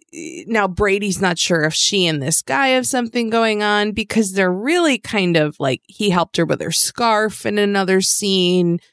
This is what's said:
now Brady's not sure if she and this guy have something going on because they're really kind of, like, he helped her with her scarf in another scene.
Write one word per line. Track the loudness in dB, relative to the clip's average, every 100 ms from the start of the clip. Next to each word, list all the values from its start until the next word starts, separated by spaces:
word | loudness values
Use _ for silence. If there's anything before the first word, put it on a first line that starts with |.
| _ -14 -12 -12 -4
now | 0 0
Brady's | 0 0 0 -2 -2
not | -2 0
sure | 0 0
if | 0
she | 0 0 2 2
and | 0
this | 0 -2
guy | 0 0 2
have | 0 0
something | -2 -2 -2 0
going | 0 0 0
on | 2 2 0
because | -2 -2 0 0
they're | 2 0
really | 0 0 2 2 0
kind | -2 -2 2 2
of, | 0 -2
like, | -4 -4 -8
he | -4 0
helped | 0 0 -2
her | -2
with | -2
her | -2
scarf | -2 -2 0 0 2 0 -4 -4
in | 0
another | 0 0 2 2
scene. | 2 0 0 2 2 2 2 0 -6